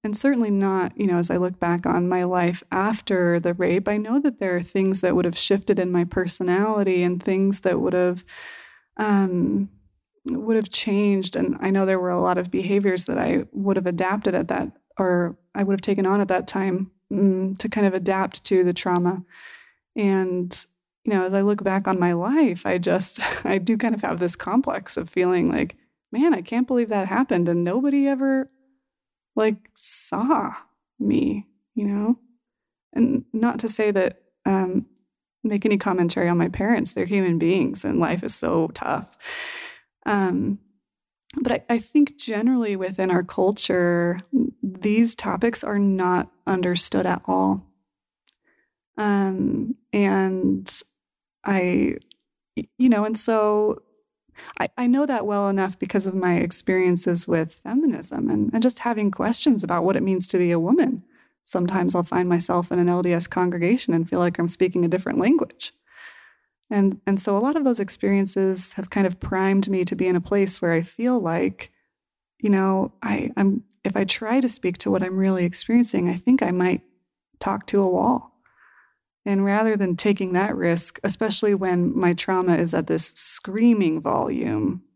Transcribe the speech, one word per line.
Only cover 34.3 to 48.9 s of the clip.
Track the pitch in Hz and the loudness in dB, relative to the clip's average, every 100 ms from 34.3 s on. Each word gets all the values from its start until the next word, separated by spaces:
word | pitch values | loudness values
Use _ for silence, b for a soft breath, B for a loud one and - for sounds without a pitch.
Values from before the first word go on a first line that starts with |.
| _ - | _ 0
um, | 190 185 190 - _ _ _ _ _ | 0 2 -2 -4 _ _ _ _ _
make | 220 202 214 | -4 0 2
any | 202 | 0
commentary | 202 185 170 190 175 | 0 0 0 2 2
on | 175 | 2
my | 170 | 0
parents. | 180 202 240 - | -2 0 2 0
They're | - | -2
human | 180 202 185 165 | 0 0 2 2
beings | 165 185 - - | 2 2 0 -2
and | - - | -2 0
life | 170 180 | 0 -2
is | - | -2
so | - 165 165 160 | -2 0 0 -2
tough. | - - 151 202 _ B B B B B B B _ - | -4 -6 -6 -8 _ B B B B B B B _ -2
Um, | 202 190 180 - 202 _ _ _ _ _ _ _ - | 0 0 0 -2 -4 _ _ _ _ _ _ _ -6
but | 240 | -2
I, | - - | -2 -2
I | 233 | -4
think | - 302 285 - | 0 2 2 0
generally | - 208 226 254 220 196 | -6 0 2 2 0 -2
within | 185 190 190 | -4 -2 0
our | 180 | 0
culture, | 180 - 185 208 - 185 175 175 175 180 - 269 - - | -2 0 0 2 0 2 2 2 0 -4 -2 -2 -2 -4
these | 196 185 208 214 233 | -8 -4 0 2 2
topics | - 202 185 233 226 | 2 -4 0 0 0
are | - 208 | -2 2
not | 202 190 180 180 - _ - | 2 2 2 0 -2 _ -2
understood | 185 180 175 - 196 | 0 0 0 0 0
at | 180 180 - | 0 -2 0
all. | 185 190 196 - _ _ _ _ _ _ _ _ _ _ _ _ | 2 2 0 -6 _ _ _ _ _ _ _ _ _ _ _ _